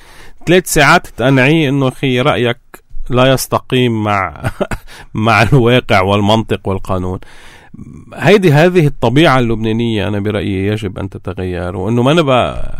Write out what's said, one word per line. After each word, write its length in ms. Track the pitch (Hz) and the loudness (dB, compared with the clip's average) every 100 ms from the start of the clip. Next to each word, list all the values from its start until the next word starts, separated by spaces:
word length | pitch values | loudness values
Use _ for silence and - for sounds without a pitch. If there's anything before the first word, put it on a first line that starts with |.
| - - - - - | -20 -20 -20 -8 0
ثلاث 200 | 180 - | 2 2
ساعات 400 | - 143 170 - | 2 4 4 0
تقنعيه 640 | - 120 139 127 165 147 | -2 0 2 2 2 0
إنه 200 | 139 131 | -2 -2
أخي 320 | 127 139 123 | -2 -2 0
رأيك 380 | 135 98 120 117 _ - _ - - | 0 0 -2 -4 _ -20 _ -8 -2
لا 220 | 123 131 | 2 2
يستقيم 720 | 131 - 113 - 127 123 113 | 2 -2 -6 -2 -2 0 -2
مع، 480 | 107 101 92 73 - - - | -2 -2 -4 -6 -10 -6 -6
<laughs> 400 | - - - - | -6 -12 -20 -12
مع 280 | 110 110 107 | -4 2 2
الواقع 580 | 110 143 117 127 - 104 | 4 4 4 2 2 0
والمنطق 680 | 92 101 101 110 104 101 - | 2 0 2 0 0 -4 -4
والقانون. 500 | 95 - 95 90 92 - - - - - - - - - | -6 -4 -6 -6 -8 -12 -20 -20 -20 -20 -20 -20 -20 -20
هيدي، 380 | - 143 202 180 | -2 2 4 4
هذه 340 | 143 175 180 147 | 4 4 4 2
الطبيعة 520 | - 120 127 165 131 | 0 0 2 4 4
اللبنانية 680 | 120 113 110 110 117 110 95 | 0 -2 -2 -2 -2 -2 -2
أنا 120 | 104 | -4
برأيي 460 | 101 104 92 95 98 | -4 -4 -4 -4 -2
يجب 320 | 104 104 - | -4 -6 -8
أن 100 | 98 | -10
تتغير، 680 | - - 92 92 87 90 95 | -10 -12 -8 -6 -6 -6 -6
وإنه 260 | 95 120 | -2 0
ما 100 | 123 | 2
نبقى 640 | 170 147 127 87 60 - - | 2 2 0 0 -2 -6 -6